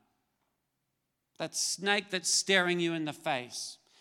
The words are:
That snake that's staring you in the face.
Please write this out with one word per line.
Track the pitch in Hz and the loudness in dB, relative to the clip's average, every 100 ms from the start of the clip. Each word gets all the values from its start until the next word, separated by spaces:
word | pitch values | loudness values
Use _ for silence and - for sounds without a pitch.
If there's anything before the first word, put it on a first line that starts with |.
| _ _ _ _ _ _ _ _ _ _ _ _ _ - | _ _ _ _ _ _ _ _ _ _ _ _ _ -10
That | 160 | -8
snake | - - - 196 208 202 | -4 -4 -2 2 2 2
that's | 185 165 | -4 0
staring | - - 196 180 175 | 0 4 4 4 2
you | 170 | 0
in | 165 | 0
the | 151 | -4
face. | - 160 131 120 - - - _ _ | -4 -2 -2 -4 -12 -12 -14 _ _